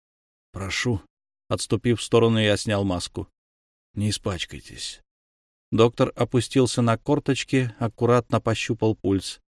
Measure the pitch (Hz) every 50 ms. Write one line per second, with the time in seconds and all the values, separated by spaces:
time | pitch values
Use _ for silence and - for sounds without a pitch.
0 | _ _ _ _ _ _ _ _ _ _ - 90 95 95 - - - 127 117 87
1 | - _ _ _ _ _ _ _ _ - 113 - - - 120 101 - 123 117 -
2 | - - - 117 117 113 113 110 107 104 101 98 - 113 104 98 101 98 90 87
3 | - - - 92 90 - _ _ _ _ _ _ _ _ _ _ _ _ - 101
4 | 104 104 98 - - 107 - 80 - - - 69 - - - - - - - -
5 | _ _ _ _ _ _ _ _ _ _ _ _ _ - - 110 113 120 - -
6 | 131 - - - 123 - - 123 113 - - 139 127 113 - 127 120 117 113 110
7 | - - 147 147 - - 135 - - - - 131 127 120 - - 120 110 - -
8 | 117 117 120 123 117 - - 110 - 113 110 - - - 120 - 110 110 107 -
9 | - 92 98 95 - - - - _